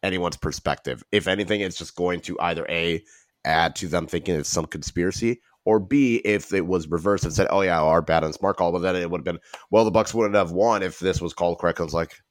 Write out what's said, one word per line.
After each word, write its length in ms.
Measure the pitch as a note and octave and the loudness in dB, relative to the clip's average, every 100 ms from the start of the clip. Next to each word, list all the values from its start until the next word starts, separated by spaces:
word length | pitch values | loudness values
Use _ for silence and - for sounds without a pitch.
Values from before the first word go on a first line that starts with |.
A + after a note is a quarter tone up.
anyone's 320 | G2 F#2 F2 E2 | -2 -2 -2 -2
perspective. 640 | D#2+ - - D2 - B1+ - | -6 -4 -4 -4 -6 -10 -2
If 120 | G#2 F2+ | -2 0
anything, 360 | G2 F#2+ G#2 | -2 0 -2
it's 160 | F#2+ - | -2 -8
just 180 | D#2+ - | -14 -4
going 240 | F2+ F2 | -2 -2
to 160 | - F2+ | -6 -4
either 240 | E2+ E2 - | -2 -4 -4
A, 340 | E2+ E2+ D#2+ - _ _ _ - | -2 -2 -2 -6 _ _ _ 0
add 320 | D#2+ E2 - | 2 2 -2
to 100 | F2+ | -4
them 200 | F2 D#2+ | -2 -2
thinking 280 | E2+ - E2 | -6 -2 -2
it's 140 | C#2+ | -2
some 160 | - D2+ | -4 -4
conspiracy, 760 | D#2 - - F2+ - A#2 A#2+ _ _ | -8 -8 -2 -2 0 -4 -4 _ _
or 160 | - G#2+ | 0 2
B, 380 | F#2+ C#3+ C3+ A#2 - | 2 2 2 2 2
if 260 | G#2 - | 0 0
it 160 | F#2+ F2 | -2 0
was 220 | F2+ D#2 | -2 -2
reversed 340 | E2+ F#2 G2 | -2 0 0
and 100 | F2 | 0
said, 140 | D#2 F#2+ | 0 2
"Oh 100 | G2 | 2
yeah, 180 | F#2+ E2+ | 2 2
our 220 | D#2 E2+ | 4 2
bad 240 | D#2+ E2 D#2 | 4 2 2
on 80 | |
smart 240 | D2+ F#2+ G2 | -2 -2 0
call," 160 | F2 | 0
but 60 | F2 | 0
then 180 | F2+ F2+ | 0 -2
it 120 | F2 | -2
would 100 | F2 | -4
have 60 | F2+ | -4
been, 140 | E2 _ - - | -8 _ -20 2
"Well, 140 | G#2 A2 | 4 6
the 40 | |
Bucks 220 | A2 G#2+ | 4 2
wouldn't 220 | A2+ G#2+ G2+ | 0 2 4
have 160 | F2 | 2
won 320 | F2 A2+ G#2+ | 2 2 2
if 160 | F#2 - | 0 -2
this 220 | F#2 F#2 | -2 0
was 120 | E2+ | -4
called 260 | - F2 E2+ | -2 -2 0
correct." 200 | F2 E2 | -2 -2
I 40 | |
was 100 | E2 | -2
like 280 | E2 E2 - _ | -2 -4 -8 _